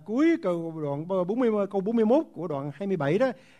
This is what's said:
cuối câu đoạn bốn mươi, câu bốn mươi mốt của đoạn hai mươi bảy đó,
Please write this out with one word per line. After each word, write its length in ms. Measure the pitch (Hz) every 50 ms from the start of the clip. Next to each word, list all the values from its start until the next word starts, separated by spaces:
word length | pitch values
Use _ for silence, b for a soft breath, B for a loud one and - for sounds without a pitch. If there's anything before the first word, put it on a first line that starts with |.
| -
cuối 320 | - 214 254 311 330 330 320 330
câu 380 | 185 175 170 165 165 160 160 151
đoạn 260 | 143 143 143 160 180
bốn 320 | 190 190 180 175 208 240
mươi, 100 | 262 233 214 208 202 196
câu 100 | - 196
bốn 160 | 185 202 233
mươi 80 | 233 220
mốt 200 | 214 240 302 320 - -
của 120 | - 160 180
đoạn 220 | 151 139 139 147 143
hai 120 | - 202
mươi 100 | 202 190
bảy 220 | 180 - 139 160 208
đó, 140 | 262 262 - b b b b b